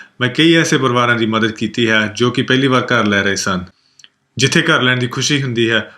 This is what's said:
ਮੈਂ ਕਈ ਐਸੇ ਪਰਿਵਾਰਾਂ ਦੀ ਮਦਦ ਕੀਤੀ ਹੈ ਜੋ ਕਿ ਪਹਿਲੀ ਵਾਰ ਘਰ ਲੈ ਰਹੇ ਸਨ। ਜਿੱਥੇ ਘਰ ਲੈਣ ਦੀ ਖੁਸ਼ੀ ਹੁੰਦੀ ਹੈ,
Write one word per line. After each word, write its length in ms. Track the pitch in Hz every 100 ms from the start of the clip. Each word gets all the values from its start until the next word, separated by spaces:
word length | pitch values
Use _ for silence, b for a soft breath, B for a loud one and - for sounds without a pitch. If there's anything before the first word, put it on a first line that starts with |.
| B -
ਮੈਂ 80 | 123
ਕਈ 260 | 123 160
ਐਸੇ 240 | 165 156 151
ਪਰਿਵਾਰਾਂ 380 | 131 120 120 117
ਦੀ 100 | 113
ਮਦਦ 240 | 110 110
ਕੀਤੀ 400 | 110 107 - 113
ਹੈ 220 | 110 107 101
ਜੋ 140 | 123
ਕਿ 120 | 123
ਪਹਿਲੀ 240 | 117 127 135
ਵਾਰ 160 | 127
ਘਰ 220 | 107 120
ਲੈ 180 | 104 101
ਰਹੇ 140 | 98 92
ਸਨ। 280 | - 92 90 b b b b _ _ -
ਜਿੱਥੇ 260 | 131 165
ਘਰ 200 | 160 147
ਲੈਣ 160 | 127 127
ਦੀ 80 | 123
ਖੁਸ਼ੀ 360 | 135 127 147
ਹੁੰਦੀ 280 | 135 117 113
ਹੈ, 240 | 113 -